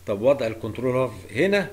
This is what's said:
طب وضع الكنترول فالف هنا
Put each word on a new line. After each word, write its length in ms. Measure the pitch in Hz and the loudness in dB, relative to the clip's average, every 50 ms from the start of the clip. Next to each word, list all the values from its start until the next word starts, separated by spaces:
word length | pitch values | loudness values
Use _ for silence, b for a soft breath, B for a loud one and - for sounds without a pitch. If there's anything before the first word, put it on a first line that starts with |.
| - | -6
طب 140 | - 104 98 | -6 -4 2
وضع 260 | 113 135 143 117 117 | 2 2 2 2 0
الكنترول 640 | 113 110 - - 107 98 117 123 131 123 127 131 120 | -4 -4 -6 -8 -8 -6 -2 -2 0 2 2 0 0
فالف 280 | 107 - - - 104 | -4 -8 -14 -6 0
هنا 340 | 120 175 196 202 202 190 - | 2 2 4 4 2 0 -2